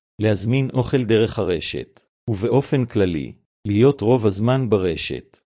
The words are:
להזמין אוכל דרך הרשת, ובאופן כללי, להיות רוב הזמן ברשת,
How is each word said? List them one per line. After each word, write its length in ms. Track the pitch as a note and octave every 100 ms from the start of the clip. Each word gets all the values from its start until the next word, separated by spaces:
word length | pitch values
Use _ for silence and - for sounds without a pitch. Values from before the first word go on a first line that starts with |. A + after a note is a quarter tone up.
| _ -
להזמין 500 | G#2+ G2+ G#2 C3+ C3
אוכל 300 | B2+ A#2+ C#3
דרך 360 | A2+ A2 A2 -
הרשת, 600 | F2+ E2 - - - _ _ _ -
ובאופן 560 | G2+ G#2+ B2+ C#3 C#3+ A#2+
כללי, 500 | A2 F#2+ D#2+ B1 - _ _ G#2+
להיות 360 | G2+ C3 C#3
רוב 260 | G#2 B2+ G#2+
הזמן 420 | F#2+ A#2 C3+ B2
ברשת, 680 | G#2 F#2 D#2 - B1+ - _